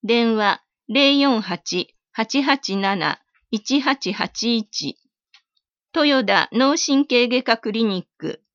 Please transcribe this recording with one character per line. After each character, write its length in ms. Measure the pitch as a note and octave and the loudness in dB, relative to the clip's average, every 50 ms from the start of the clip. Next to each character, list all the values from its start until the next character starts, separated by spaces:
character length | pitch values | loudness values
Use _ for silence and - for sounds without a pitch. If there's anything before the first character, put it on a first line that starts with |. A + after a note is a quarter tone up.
| - | 0
電 340 | G3+ A#3 A#3+ A#3 A#3 A3+ | 0 0 2 2 2 2
話 260 | G#3+ G#3+ G3+ F#3 - _ _ _ _ _ _ | 2 0 0 -2 -2 _ _ _ _ _ _
零 300 | G#3+ C4 C#4+ C#4 C#4 C#4 | 0 2 4 4 4 4
四 220 | C#4 C#4 B3+ A3 | 4 2 2 0
八 540 | G#3 F#3 E3+ E3+ _ - F3 F3+ - _ _ _ _ _ | -2 -4 -8 -8 _ -6 -6 -6 -6 _ _ _ _ _
八 320 | _ - A3 A3 - C4+ C#4 | _ -6 -6 -2 -2 -2 0
八 340 | C#4 C#4 C#4 - - G3 | 0 0 -2 -2 -6 -4
七 440 | G3 G3 G3 G3 F#3+ D#3 D3+ - - _ _ _ _ _ _ | -2 -2 -2 -2 -2 -2 -4 -4 -6 _ _ _ _ _ _
一 300 | - A3 - - B3+ C#4+ | -8 -8 -4 -2 -2 -2
八 320 | C4 D4 C4+ C4+ - F3+ G3+ | 0 0 -2 -2 -4 -8 -6
八 440 | - F3 - _ - - A#3 A#3+ A3+ | -4 -6 -8 _ -6 -2 -2 -2 -2
一。 400 | G#3+ _ - - - C#3 - _ _ _ _ _ _ _ _ - _ _ _ _ _ _ _ _ _ _ _ | -2 _ -10 -10 -8 -8 -10 _ _ _ _ _ _ _ _ -20 _ _ _ _ _ _ _ _ _ _ _
豊 300 | E4 D4 D4 C#4+ C4 A#3 | 0 2 4 4 2 2
田 240 | G3 G3 F#3+ - - - | 2 2 2 2 0 0
脳 240 | A3 C4 C4+ D4 | 2 2 2 2
神 300 | E4+ - - C#4+ C4+ C#4+ | 0 0 0 0 0 2
経 200 | - B3+ A#3+ A#3+ A#3+ | 2 2 2 2 4
外 140 | A#3+ B3 C4 | 2 -2 0
科 140 | - A3+ | 0 -2
ク 160 | A3+ - A3+ G#3 | -2 -2 -6 -2
リ 120 | A3+ A3+ | 0 0
ニ 180 | G#3+ G3 F#3 E3+ | 0 0 -2 -6
ッ 40 | _ _ _ | _ _ _
ク 240 | - D#3+ - - _ _ _ | -8 -8 -8 -8 _ _ _